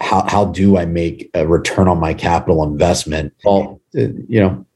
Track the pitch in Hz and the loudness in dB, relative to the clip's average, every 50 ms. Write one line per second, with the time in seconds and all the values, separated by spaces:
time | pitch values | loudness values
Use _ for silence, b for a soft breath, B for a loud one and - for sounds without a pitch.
0 | - - 101 95 - - - 104 104 90 82 92 95 101 98 90 85 85 85 85 | -6 -2 -2 0 0 0 0 0 0 0 0 2 4 4 4 4 2 0 -2 -2
1 | 85 82 82 - - - - 85 78 80 85 80 - - - 101 95 90 87 82 | -2 -4 -6 -8 -14 -6 -4 -2 2 2 2 2 0 0 0 2 2 2 2 2
2 | 80 80 78 - - 90 85 82 - 90 82 80 78 73 73 73 90 87 87 - | 0 -2 -2 -2 -2 0 0 0 0 0 0 0 0 -2 0 0 0 0 0 -2
3 | - 78 76 78 76 71 - _ - 101 98 98 - - - - _ _ - 131 | -2 -4 -6 -6 -6 -8 -10 _ 0 2 2 2 0 -2 -8 -16 _ _ -4 -4
4 | 113 - - - - - 110 107 98 92 92 - - - _ | -4 -4 -4 -8 -8 -2 2 2 2 2 0 -2 -8 -18 _